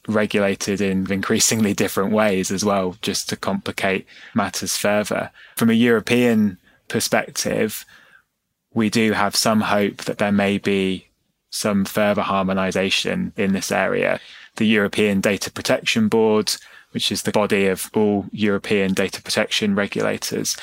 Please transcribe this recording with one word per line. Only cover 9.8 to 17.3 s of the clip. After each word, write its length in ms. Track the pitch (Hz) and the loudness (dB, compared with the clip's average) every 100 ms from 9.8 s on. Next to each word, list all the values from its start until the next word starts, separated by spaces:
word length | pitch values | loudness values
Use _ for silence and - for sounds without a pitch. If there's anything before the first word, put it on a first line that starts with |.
| 101 - | 0 -4
that 140 | - - | -8 -2
there 120 | 104 | 0
may 280 | 101 101 101 | 2 2 0
be 500 | 101 98 95 92 - _ _ _ _ | 0 0 0 -4 -10 _ _ _ _
some 340 | - 110 101 | -4 0 0
further 380 | 95 - 104 104 | 0 0 0 0
harmonization 1120 | 95 98 92 95 95 92 95 - 92 92 90 101 | 0 -2 0 0 0 0 0 -2 -2 -4 -4 -2
in 180 | 98 | -2
this 180 | 95 - | -2 -2
area. 480 | 98 95 98 92 90 - - - - | -2 0 0 -2 -2 -8 -20 -12 -2
The 100 | 110 | 2
European 540 | 110 101 - 104 98 | 2 2 2 0 2
Data 300 | 104 98 - | 0 0 -4
Protection 580 | - - 127 - 120 107 | -4 -2 0 0 0 2
Board, 460 | 113 110 107 98 - - - - | 4 4 2 0 -4 -10 -20 -12
which 200 | 113 - | -6 -4
is 120 | 101 | -4
the 100 | - | 0